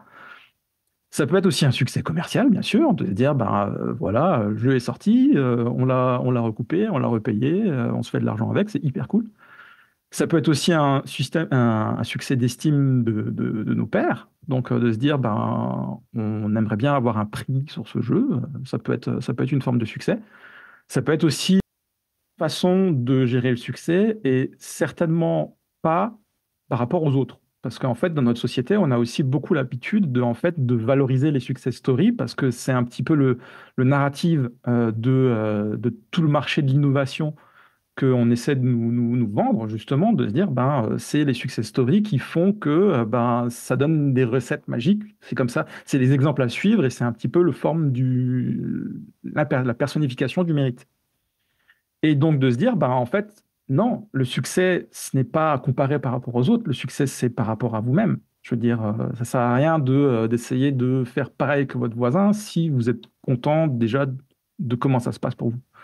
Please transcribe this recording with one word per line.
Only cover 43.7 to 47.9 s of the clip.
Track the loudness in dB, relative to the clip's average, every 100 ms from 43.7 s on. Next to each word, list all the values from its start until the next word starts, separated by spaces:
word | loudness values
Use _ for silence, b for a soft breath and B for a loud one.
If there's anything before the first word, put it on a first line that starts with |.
| 0
donne | 2 2 2
des | 2
recettes | 2 0 -2 -6 -6
magiques. | -4 0 0 -2 _
C'est | -10
comme | -2 -2
ça, | -2 -6 B
c'est | -4 2
des | 4
exemples | 4 2 2
à | -2
suivre | 0 2 4 2
et |
c'est | 0
un | -4
petit | -4 -2
peu | 2
le | 2
forme | 2 -2 0 0